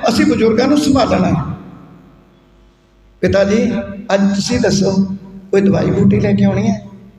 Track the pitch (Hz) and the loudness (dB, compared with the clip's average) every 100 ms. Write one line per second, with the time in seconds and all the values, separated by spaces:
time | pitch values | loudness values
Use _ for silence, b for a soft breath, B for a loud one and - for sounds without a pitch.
0 | - 220 220 220 220 220 269 294 - 262 | 0 0 0 2 2 2 0 0 2 0
1 | 214 185 - - - - - - - - | 0 0 0 -2 -4 -10 -14 -20 -20 -20
2 | - - _ _ _ _ _ _ _ _ | -20 -20 _ _ _ _ _ _ _ _
3 | _ _ 180 196 196 220 247 226 - - | _ _ -2 0 2 2 0 -4 -8 -14
4 | - 196 196 - - 247 214 196 190 190 | -4 0 0 0 -2 0 0 2 2 0
5 | 196 - - - - 196 196 165 - 185 | -2 -6 -12 -20 -2 2 2 2 0 2
6 | 196 202 214 196 196 190 220 - - - | 4 4 2 2 2 2 0 -2 -8 -20
7 | - | -20